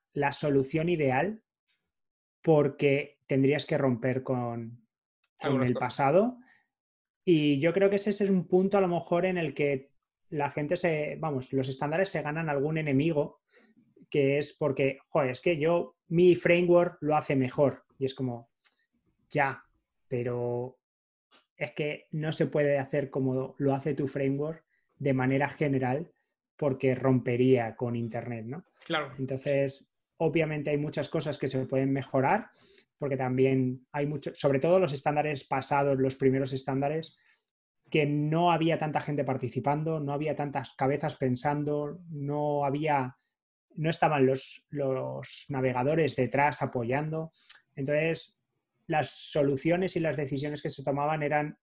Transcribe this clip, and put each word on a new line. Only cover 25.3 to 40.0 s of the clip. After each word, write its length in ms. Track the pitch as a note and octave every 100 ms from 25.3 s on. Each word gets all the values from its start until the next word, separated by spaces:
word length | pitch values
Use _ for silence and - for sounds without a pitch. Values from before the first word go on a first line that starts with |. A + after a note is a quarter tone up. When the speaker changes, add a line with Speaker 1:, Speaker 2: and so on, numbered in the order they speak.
| C3+ C#3
Speaker 1:
general 640 | - D3 C3+ B2+ C#3 E3+ _ _ _ _ -
porque 380 | D3 C3 -
rompería 800 | - C3+ B2+ A#2 A#2+ C3 B2+ A2+
con 220 | - A#2+ A#2
Internet", 500 | A#2 A#2 A2+ A#2 A2+
¿no? 180 | D#3 - _
Speaker 2:
Claro. 280 | - D#3+ C#3 C3
Speaker 1:
Entonces, 680 | C3 C3 C#3+ C#3 C#3 - _ _ _ -
obviamente 540 | E3 D#3+ D#3 D3+ C#3+
hay 80 | D3
muchas 300 | D3 D3+ C#3
cosas 300 | D#3+ D3 -
que 100 | C3+
se 180 | C3 C3
pueden 260 | C3+ C3+
mejorar, 580 | C3+ - C3+ C#3 G#3 - _ _ _ _ -
porque 180 | C#3+ C3
también 680 | B2+ B2+ C3 C3 B2+ B2+ _
hay 140 | D3 D3
mucho, 240 | D3+ E3+
sobre 260 | - D3 C#3
todo 180 | D#3+ F#3
los 140 | F3
estándares 520 | C#3+ D3+ D3 D3 C#3
pasados, 540 | - C3+ - C#3+ C#3+ C3
los 180 | C3 C3
primeros 360 | C3+ C3 C3
estándares, 640 | C3+ - C3+ C#3+ D#3 D#3+ - _ _ _ _ _ _ _
que 160 | D#3+ D3
no 460 | D3 D3+ D#3+ F3
había 260 | E3 E3 D#3
tanta 220 | D#3 D3
gente 240 | D3+ D3
participando, 720 | C#3 B2+ A#2+ B2+ C3+ D3 D#3+
no 140 | D#3+